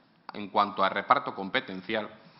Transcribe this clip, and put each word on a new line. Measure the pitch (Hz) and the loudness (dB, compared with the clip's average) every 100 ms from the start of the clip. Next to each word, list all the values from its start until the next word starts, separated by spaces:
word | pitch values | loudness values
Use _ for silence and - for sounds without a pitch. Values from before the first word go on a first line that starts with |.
| _ _ - | _ _ -14
en | - 101 | -10 -2
cuanto | 107 101 95 | 2 2 2
a | 95 | 0
reparto | 98 98 127 - 110 | 2 4 4 2 -6
competencial, | 98 131 127 95 95 110 104 - - - | -2 -2 -2 -8 -4 -4 -4 -10 -20 -20